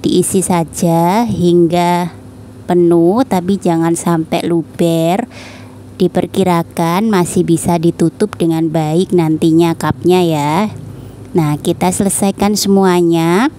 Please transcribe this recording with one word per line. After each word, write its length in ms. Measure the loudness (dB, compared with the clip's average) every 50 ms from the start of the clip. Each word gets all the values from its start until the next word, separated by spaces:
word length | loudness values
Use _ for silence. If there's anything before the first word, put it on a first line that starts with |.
| -2
Diisi 400 | 0 0 0 0 0 -2 -2 0
saja 800 | 0 0 0 0 -2 -4 -2 0 0 2 2 2 2 0 0 -2
hingga 880 | -2 -2 0 2 2 4 4 2 2 2 0 0 0 0 0 -2 -6 -8 -14 -20 -20 -20 -20 -20 -20 -20 -18 -6 -2
penuh, 560 | 0 2 4 4 4 4 4 2 2 2 0
tapi 320 | 0 -2 -2 0 -2 -4
jangan 400 | -2 0 0 0 2 0 0 -2
sampai 480 | -2 0 0 0 0 -2 -2 -4 -4 -2
luber. 800 | 0 -2 -2 -2 -6 -4 -2 0 0 2 0 0 0 0 -2 -4 -8 -12 -20 -20 -20 -20 -20 -20 -20 -20 -20 -20 -20 -4
Diperkirakan 1120 | -2 -2 0 0 -2 -4 -2 -2 -2 0 2 0 0 -2 -4 -4 -4 -2 0 0 0 0
masih 400 | 0 0 0 0 0 0 -2 0
bisa 320 | 0 0 0 0 -2 -2 2
ditutup 560 | 0 0 0 2 -2 -2 0 -2 -4 -4 -2
dengan 320 | -4 -2 -2 0 0 -2
baik 480 | -2 -2 -2 -2 0 0 0 0 2 2
nantinya 640 | 0 2 2 0 2 2 2 4 4 2 2 0 -2
cupnya 400 | -2 -4 -4 0 0 2 2 2 2
ya. 260 | 2 0 0 0 0 0 0 -2 -2 -6 -10 -14 -16 -16 -16 -18 -18 -18 -20 -20 -4
Nah, 240 | -2 -2 0 0 -2
kita 320 | -2 -2 -4 -2 0 -2
selesaikan 720 | -2 0 0 -2 -2 0 0 -2 -2 0 0 0 0 0 0
semuanya. 880 | 0 2 2 4 4 4 2 2 2 2 2 2 2 2 2 2 0 -2 -4